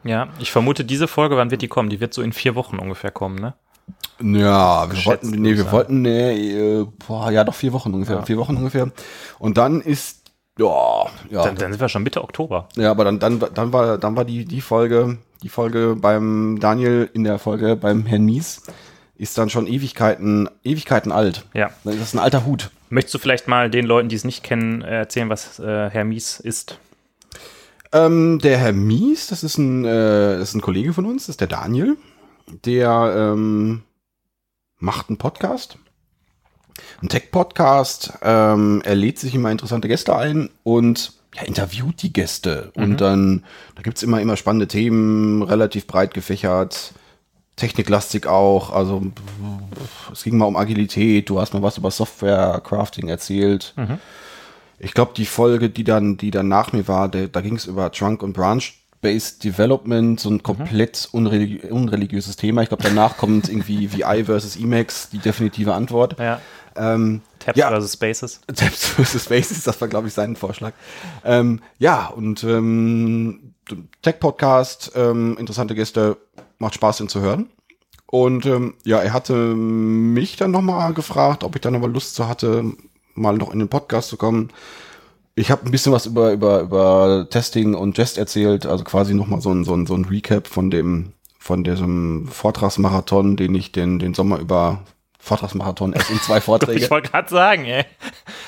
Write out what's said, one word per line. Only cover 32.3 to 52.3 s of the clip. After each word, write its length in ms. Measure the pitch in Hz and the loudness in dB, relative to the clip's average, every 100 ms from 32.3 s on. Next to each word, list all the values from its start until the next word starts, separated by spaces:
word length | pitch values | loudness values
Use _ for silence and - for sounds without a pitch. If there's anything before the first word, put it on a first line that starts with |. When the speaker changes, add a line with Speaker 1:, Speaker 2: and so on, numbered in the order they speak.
| _ - 87 | _ -20 -10
Speaker 2:
Der, 480 | 120 123 120 117 117 98 107 | -2 2 4 4 2 2 2
ähm, 480 | 104 110 107 107 113 - _ _ _ _ _ _ _ _ - | 2 0 0 0 -4 -10 _ _ _ _ _ _ _ _ -10
macht 300 | 90 - - | -6 -6 -6
einen 80 | 110 | -6
Podcast, 640 | - - 190 247 - - _ _ _ _ _ _ _ _ _ - - - | -6 -4 -4 -4 -8 -20 _ _ _ _ _ _ _ _ _ -20 -20 -10
einen 80 | 165 | -4
Tech-Podcast. 1040 | - - 180 175 - 139 139 127 - - - | -4 -2 0 0 2 4 4 2 -4 -12 -4
Ähm, 600 | - 113 107 107 104 104 | 2 4 6 4 4 2
er 100 | - | 2
lädt 240 | 101 104 - | 2 2 -2
sich 160 | 131 | -4
immer 160 | 127 117 | -2 0
interessante 380 | 110 - 120 107 | -2 -4 -4 0
Gäste 260 | 117 - | -2 0
ein 360 | - 143 151 131 _ | 0 0 -2 -4 _
und, 520 | - 117 117 117 - _ _ | 0 4 4 2 -2 _ _
ja, 80 | - | -14
interviewt 580 | - - 98 98 131 170 | -8 -4 -4 -4 -6 -4
die 100 | 185 | -4
Gäste. 580 | 98 90 - 92 76 - - | -2 -2 -2 -4 -4 -6 -2
Und 140 | 104 | 0
Speaker 1:
Mhm. 60 | 101 | 2
Speaker 2:
dann, 460 | 98 98 98 95 - - - | 2 4 4 2 -2 -20 -20
da 80 | - | -12
gibt's 200 | - 117 | -10 -4
immer, 180 | 117 113 | 0 0
immer 160 | 107 104 | 0 -2
spannende 320 | - 110 98 | 0 0 0
Themen, 720 | 107 117 113 110 107 107 107 | 0 2 2 2 2 2 2
relativ 440 | 95 107 107 104 - | 2 2 2 -2 -4
breit 260 | 92 95 | 0 0
gefächert. 800 | - - 85 98 90 95 - - - _ _ _ _ _ - | -2 -6 -4 0 0 -2 -6 -14 -18 _ _ _ _ _ -8
Techniklastig 720 | 120 - 101 101 - 104 - | -6 -4 0 0 0 -4 2
auch, 420 | 95 98 98 92 | 4 6 4 2
also 320 | 92 95 98 95 - 101 101 101 98 98 - 123 - - | -2 0 -2 -6 -10 -14 -12 -10 -10 -12 -14 -16 -16 -18
es 100 | - | -10
ging 120 | 113 113 | 0 2
mal 80 | |
um 120 | 107 95 | 2 2
Agilität, 760 | 104 107 104 - 110 104 - | 0 0 -2 0 2 4 2
du 100 | 95 | -2
hast 140 | - | -2
mal 80 | 101 | 0
was 160 | 101 - | -2 -2
über 120 | 92 | -4
Software-Crafting 1160 | - 110 - 98 | -4 -6 -2 0